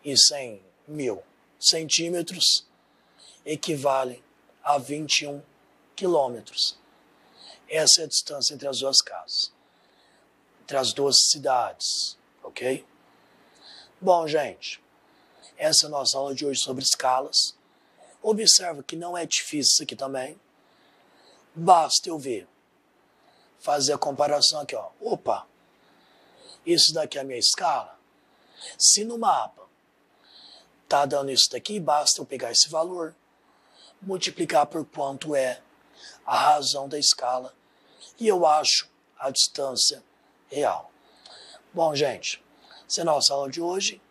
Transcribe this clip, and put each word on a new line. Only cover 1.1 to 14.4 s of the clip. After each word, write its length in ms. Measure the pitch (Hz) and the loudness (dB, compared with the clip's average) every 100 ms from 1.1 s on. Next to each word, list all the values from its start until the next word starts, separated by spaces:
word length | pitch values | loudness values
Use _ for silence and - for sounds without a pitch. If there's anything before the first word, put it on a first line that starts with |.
| 95 - _ _ _ | -4 -12 _ _ _
centímetros 1080 | - 165 156 - 170 175 165 175 - - _ _ _ _ _ _ - - | 0 0 -2 -2 0 -4 -6 0 2 2 _ _ _ _ _ _ -20 -18
equivale 800 | 147 151 - 147 139 135 127 123 _ _ _ _ | -8 -6 -4 -2 0 0 -2 -8 _ _ _ _
a 160 | 147 143 | 0 0
vinte 440 | 127 147 151 - | 0 -8 0 -2
e 40 | 147 | -2
um 160 | 143 - _ _ _ _ | -12 -16 _ _ _ _
quilômetros. 840 | - 185 165 131 117 104 - - - _ _ _ _ _ _ - - - | -4 2 2 2 -4 -10 -4 -4 -4 _ _ _ _ _ _ -20 -20 -6
Essa 340 | 156 147 - | 2 4 4
é 20 | |
a 40 | 151 | 2
distância 460 | - - 143 123 | -4 -4 -4 -4
entre 140 | 139 139 | -4 -6
as 100 | 123 | -4
duas 220 | 135 131 | 2 2
casas, 520 | - 87 80 - - _ _ _ _ _ _ _ _ _ _ _ | 0 -14 -8 -6 -6 _ _ _ _ _ _ _ _ _ _ _
entre 140 | - 139 | -4 -2
as 160 | 123 | -2
duas 240 | 110 139 127 - | 0 4 4 4
cidades, 880 | 147 135 127 107 - - - - - _ _ | 2 0 0 0 -4 -6 -4 -6 -8 _ _
ok? 440 | - - 127 131 - _ _ _ _ _ _ _ - - - _ | -16 -6 -4 -4 -8 _ _ _ _ _ _ _ -20 -20 -20 _
Bom, 260 | 185 175 156 | 2 4 4
gente, 560 | 151 | -2